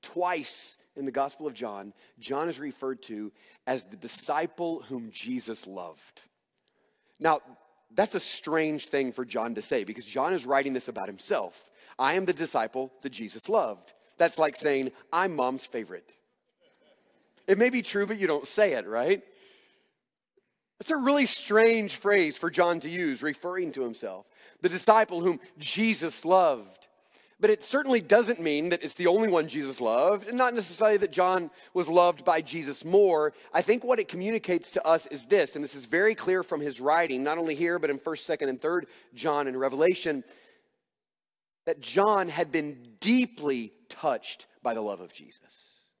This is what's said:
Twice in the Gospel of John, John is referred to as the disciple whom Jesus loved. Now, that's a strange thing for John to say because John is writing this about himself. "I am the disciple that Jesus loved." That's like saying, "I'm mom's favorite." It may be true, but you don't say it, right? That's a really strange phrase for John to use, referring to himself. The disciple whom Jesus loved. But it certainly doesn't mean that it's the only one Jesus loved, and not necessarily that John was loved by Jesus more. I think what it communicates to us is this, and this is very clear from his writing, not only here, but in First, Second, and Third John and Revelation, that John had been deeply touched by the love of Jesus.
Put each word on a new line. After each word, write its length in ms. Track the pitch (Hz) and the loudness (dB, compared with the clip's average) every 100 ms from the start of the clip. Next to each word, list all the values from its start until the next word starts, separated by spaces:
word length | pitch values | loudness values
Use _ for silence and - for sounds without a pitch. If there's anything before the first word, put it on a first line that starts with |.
Twice 720 | - 170 180 175 - - - - _ - | -10 -4 -2 -2 -4 -6 -6 -10 _ -10
in 80 | 139 | -6
the 60 | |
Gospel 360 | 127 139 - 151 | -2 -4 -4 -10
of 60 | |
John, 400 | 113 117 101 98 - _ _ | -8 -8 -8 -12 -18 _ _
John 300 | 110 135 165 | -6 -4 -4
is 100 | 135 | -6
referred 420 | 143 131 135 127 | -10 -8 -8 -8
to 280 | - 107 107 _ _ _ - | -10 -10 -10 _ _ _ -6
as 200 | 131 - | -6 -6
the 100 | - | -14
disciple 880 | 117 - - 151 165 - 170 165 | -8 -6 -4 -2 -4 -4 -6 -6
whom 300 | - 131 117 | -8 -10 -10
Jesus 540 | - 117 127 117 110 95 | -14 -8 -8 -8 -10 -10
loved. 580 | 95 87 78 - - - _ _ _ _ _ _ _ _ _ | -12 -14 -16 -20 -20 -20 _ _ _ _ _ _ _ _ _
Now, 180 | 160 151 - 123 _ _ _ | 0 0 -2 -20 _ _ _
that's 240 | 113 214 202 | 0 0 0
a 40 | |
strange 720 | - - - 160 156 151 - | -6 -8 -2 0 0 -2 -4
thing 240 | 143 131 | -2 -2
for 100 | 120 | -4
John 320 | 123 117 113 107 | -6 -4 -4 -4
to 60 | |
say 240 | 107 135 98 | -2 -2 -4
because 200 | 110 113 | -10 -8
John 280 | 135 147 | -2 -2
is 120 | 185 123 | -2 0
writing 280 | 139 139 | 0 2
this 160 | 127 - | -4 -6
about 180 | 113 95 | -8 -10
himself. 640 | 98 - 180 95 - - _ - - | -10 -4 -4 -4 -10 -20 _ -20 -2
"I 160 | 131 | 0
am 120 | 175 185 | 2 0
the 80 | |
disciple 600 | 165 160 139 110 131 131 _ | -2 -2 -2 -2 -4 -8 _
that 80 | 139 | -12
Jesus 400 | 127 110 113 - | -10 -12 -10 -2
loved." 440 | 220 135 98 - _ _ _ | 0 0 -6 -16 _ _ _
That's 200 | 170 160 | 2 4
like 180 | 156 143 | 0 0
saying, 360 | 151 139 131 - - | 0 0 -2 -6 -4
"I'm 240 | 165 190 156 | 0 0 0
mom's 300 | 127 131 - | -2 -2 -6
favorite." 500 | 123 104 90 _ _ _ _ _ _ _ _ _ _ _ _ _ _ - | -8 -10 -14 _ _ _ _ _ _ _ _ _ _ _ _ _ _ 0
It 100 | 196 | 4
may 120 | 240 | 4
be 100 | 247 | 2
true, 240 | - 202 202 | -2 -2 -2
but 140 | 220 | -2
you 80 | 185 | 0
don't 200 | 147 135 | 0 -2
say 260 | - 208 | 2 2
it, 120 | 131 98 | 2 -2
right? 380 | 110 135 196 - _ - _ _ _ _ _ _ _ _ _ _ _ _ _ | -2 0 0 -2 _ -20 _ _ _ _ _ _ _ _ _ _ _ _ _
That's 140 | - | -4
a 60 | 311 | 0
really 280 | 254 294 269 | 2 4 2
strange 680 | - - 214 226 226 202 - | 0 2 6 6 4 0 -4
phrase 420 | 196 202 160 139 | 2 4 2 0
for 140 | 165 | -4
John 280 | 160 175 170 | 2 2 2
to 80 | 147 | -4
use, 340 | 175 170 127 | -4 -2 -2
referring 480 | 143 143 175 180 175 | -4 -4 -6 -4 -6
to 80 | 135 | -4
himself. 460 | 123 113 107 92 104 _ - _ | -6 -6 -10 -12 -16 _ -20 _
The 80 | 175 | -2
disciple 520 | 175 - 220 220 175 | 0 6 6 6 0
whom 200 | 175 160 - - | -2 -2 -6 -14
Jesus 680 | 151 - 226 214 160 - | -8 0 0 2 -2 -4
loved. 640 | 165 185 175 127 98 92 - _ _ _ _ _ | 2 4 4 2 -6 -20 -20 _ _ _ _ _
But 80 | 208 | 2
it 140 | 214 | 2
certainly 380 | - 269 277 247 | 0 -2 2 0
doesn't 400 | 170 208 220 196 | 6 4 4 0
mean 280 | 165 147 165 | 0 0 0
that 140 | 175 | -2
it's 120 | 151 - | -4 0
the 120 | 175 | 4
only 220 | 185 220 | 4 4
one 180 | 175 156 | 2 0
Jesus 320 | 151 139 131 | -4 -6 -2
loved, 480 | 120 117 160 202 202 | 0 2 4 2 -2
and 100 | 247 | 0
not 160 | 254 | 0
necessarily 440 | 233 190 175 220 208 | 2 -4 2 4 4
that 140 | 196 | 2
John 400 | 151 180 185 170 - - | 2 2 2 -2 -12 -8
was 140 | 180 170 | -4 4
loved 380 | 175 175 156 139 | 6 6 4 2
by 160 | 160 | 0
Jesus 420 | 151 151 143 139 | 0 -8 -8 -8
more. 500 | 160 190 202 160 151 - - | 2 6 6 4 0 -2 -4
I 80 | 165 | -2
think 220 | 180 233 | 2 0
what 160 | 240 247 | 2 0
it 100 | 202 | 0
communicates 600 | 170 190 226 214 175 - | -4 -4 -4 0 -2 0
to 140 | - 160 | -2 2
us 200 | 165 - | 2 2
is 180 | 143 117 | -8 2
this, 280 | 202 147 156 | 4 4 -2
and 80 | |
this 120 | 147 143 | -6 -6
is 100 | 123 | -2
very 300 | 156 208 220 | 2 2 2
clear 280 | - 185 | 0 0
from 160 | 170 160 | 0 -4
his 220 | 147 123 | -4 -4
writing, 420 | 131 160 170 127 | 2 2 2 0
not 140 | 139 160 | -2 -2
only 180 | 165 147 | -2 -2
here, 240 | 170 175 | 0 0
but 100 | 151 | -2
in 80 | 139 | -4
First, 280 | 165 156 - | -4 -8 -4
Second, 240 | 156 143 | -2 -2
and 120 | 127 | -2
Third 260 | 151 175 151 - _ | -2 -2 -4 -16 _
John 340 | 123 160 147 139 | -8 -2 0 0
and 100 | 131 | -2
Revelation, 680 | 135 135 165 185 170 143 120 - _ _ _ _ _ _ _ _ _ _ _ _ - | -2 2 2 2 -2 -4 -6 -20 _ _ _ _ _ _ _ _ _ _ _ _ -6
that 140 | 151 | -6
John 480 | 135 185 208 208 180 | -2 2 4 4 0
had 240 | 156 165 | -2 -2
been 460 | 165 151 139 120 - | 0 -2 -8 -18 -6
deeply 720 | 202 247 247 - 147 131 110 _ _ | 2 2 2 -2 -2 -2 -4 _ _
touched 600 | - 156 120 - - - _ | -6 -2 -2 -6 -16 -18 _
by 120 | 123 | -4
the 80 | 113 | -4
love 180 | 104 98 | -4 -6
of 140 | 90 | -10
Jesus. 720 | - 69 - _ - - _ _ _ | -18 -20 -20 _ -20 -20 _ _ _